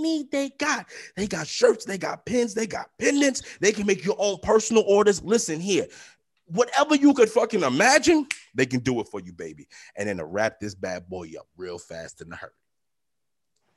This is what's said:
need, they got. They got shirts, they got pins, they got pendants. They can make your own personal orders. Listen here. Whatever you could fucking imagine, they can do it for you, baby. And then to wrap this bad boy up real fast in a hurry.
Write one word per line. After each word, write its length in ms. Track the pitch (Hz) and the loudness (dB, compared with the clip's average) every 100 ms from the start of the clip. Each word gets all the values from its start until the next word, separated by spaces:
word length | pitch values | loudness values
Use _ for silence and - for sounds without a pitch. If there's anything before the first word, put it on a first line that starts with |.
need, 280 | 320 311 269 | -2 -2 -4
they 200 | 277 277 - | -6 -6 -4
got. 280 | 302 262 - - - - | -4 -4 -6 -18 -14 -8
They 100 | 208 | -6
got 200 | 165 156 | -6 -8
shirts, 380 | - 247 - | 2 2 2
they 120 | - 190 | -2 -8
got 300 | 151 - - | -6 -8 -4
pins, 280 | 240 240 | -2 -2
they 120 | 202 220 | -2 -6
got 240 | - - - | -6 -12 -2
pendants. 440 | 269 285 285 254 - - | 0 2 2 0 -8 -2
They 120 | 185 | 0
can 140 | 214 202 | 0 0
make 180 | 196 | -2
your 120 | 185 - | -2 -2
own 200 | 202 185 | -2 -2
personal 420 | - 220 - 226 196 | 2 2 4 2 4
orders. 360 | 202 208 175 | 6 6 2
Listen 380 | 147 226 196 156 | 2 0 0 -6
here. 260 | 190 170 - - - _ _ _ - | -2 -2 -2 -8 -20 _ _ _ -6
Whatever 480 | 170 240 269 294 | -2 0 2 2
you 180 | 302 285 | 4 6
could 140 | 262 226 | 6 4
fucking 320 | 233 226 208 | 2 0 0
imagine, 640 | 143 131 233 294 311 320 277 - - | 0 2 4 4 4 2 2 -10 -8
they 120 | 110 131 | -2 0
can 140 | 127 | 0
do 200 | 120 120 | 0 -2
it 80 | 101 | -4
for 120 | 104 | -10
you, 120 | 90 | -12
baby. 360 | 85 82 76 - - - - | -14 -14 -14 -20 -20 -18 -8
And 120 | 104 | -6
then 80 | 95 | -6
to 80 | |
wrap 360 | 78 98 110 - | -6 -2 -2 -2
this 140 | 104 | -12
bad 340 | 95 92 90 87 | -10 -10 -10 -10
boy 220 | 92 82 80 | -12 -12 -16
up 80 | - 87 | -20 -16
real 220 | 90 87 | -12 -12
fast 420 | - 82 80 - | -14 -16 -16 -18
in 100 | 82 | -18
a 40 | 85 | -16
hurry. 140 | - _ _ _ _ _ _ _ _ _ _ _ _ | -18 _ _ _ _ _ _ _ _ _ _ _ _